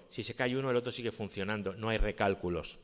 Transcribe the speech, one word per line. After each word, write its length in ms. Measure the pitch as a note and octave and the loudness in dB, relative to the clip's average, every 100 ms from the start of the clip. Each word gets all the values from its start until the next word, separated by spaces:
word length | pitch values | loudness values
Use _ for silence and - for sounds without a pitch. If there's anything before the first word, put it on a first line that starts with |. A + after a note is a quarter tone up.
| - | -12
Si 140 | - | -6
se 120 | G#2+ | -6
cae 220 | A#2 B2+ B2+ | 0 0 2
uno, 140 | C3+ | 2
el 60 | B2 | 2
otro 160 | A#2+ | 2
sigue 180 | A2+ A#2 | -2 -4
funcionando. 640 | - G#2 - F#2+ G#2+ F#2+ | -4 -4 -2 -2 0 -2
No 140 | F#2+ A2 | -2 0
hay 100 | A2 | 4
recálculos. 800 | G#2+ - G2+ F#2+ F2+ E2+ D2 - | 4 4 2 2 0 -2 -4 -12